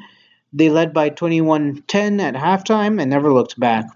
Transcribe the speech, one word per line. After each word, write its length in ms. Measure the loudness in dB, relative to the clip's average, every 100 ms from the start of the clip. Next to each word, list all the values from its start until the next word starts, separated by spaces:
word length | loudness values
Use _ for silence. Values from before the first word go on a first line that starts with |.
| -12 _ _ _ _
They 160 | 0 2
led 240 | 4 2
by 160 | 0 -2
twenty-one 720 | -2 -2 0 2 0 0 -6 -4
ten 320 | -2 0 -2
at 140 | -2
halftime 680 | -2 0 0 0 0 0 0
and 100 | 0
never 200 | 0 2
looked 280 | 2 0 -2
back. 260 | 0 0 -4